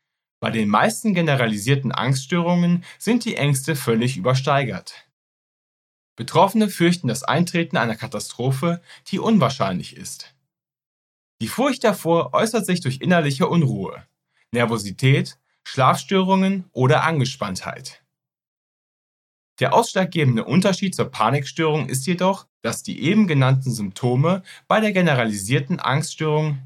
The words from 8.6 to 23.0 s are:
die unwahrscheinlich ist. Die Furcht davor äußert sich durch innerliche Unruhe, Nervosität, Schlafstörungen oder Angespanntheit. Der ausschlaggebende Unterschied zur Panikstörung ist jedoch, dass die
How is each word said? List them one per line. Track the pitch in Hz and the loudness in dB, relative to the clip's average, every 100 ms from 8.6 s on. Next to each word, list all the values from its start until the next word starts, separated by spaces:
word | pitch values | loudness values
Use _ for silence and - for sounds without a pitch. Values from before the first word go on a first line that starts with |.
| 170 170 - - - | -2 -2 -8 -20 -6
die | 196 | -4
unwahrscheinlich | - 220 127 - 98 92 - - | 2 4 2 0 -2 -4 -8 -14
ist. | - - - _ _ _ _ _ _ _ _ _ _ _ | -16 -16 -20 _ _ _ _ _ _ _ _ _ _ _
Die | 110 | -6
Furcht | - 277 247 | 0 0 2
davor | 233 180 165 170 151 | 0 0 2 0 2
äußert | - 226 226 185 | 0 0 0 0
sich | 180 | -2
durch | 139 131 | -2 -2
innerliche | 135 175 147 135 175 | 2 2 2 0 2
Unruhe, | 170 135 101 85 - - _ _ _ _ | 2 2 0 -6 -12 -18 _ _ _ _
Nervosität, | 120 117 113 98 90 131 147 180 - _ _ - | -2 0 -2 -6 0 2 2 0 -10 _ _ -8
Schlafstörungen | - 131 - - 190 190 190 190 196 - | 2 2 2 0 0 2 2 2 0 -4
oder | 117 127 147 | 0 4 4
Angespanntheit. | 156 160 123 - 104 92 - - - - _ _ _ _ _ _ _ _ _ _ _ _ _ _ _ - | 2 0 -2 -4 -6 -6 -10 -12 -16 -20 _ _ _ _ _ _ _ _ _ _ _ _ _ _ _ -4
Der | - | 2
ausschlaggebende | - 240 190 185 170 139 110 | 2 2 -2 -2 2 2 2
Unterschied | - 151 196 185 190 - | 2 2 2 0 -2 -4
zur | 113 | -6
Panikstörung | - 110 139 139 - 160 151 - | -2 0 0 -2 -2 0 0 -2
ist | 131 185 | -4 -2
jedoch, | 175 185 196 - _ | 0 0 -2 -8 _
dass | - - | -8 -6
die | - - | -8 -4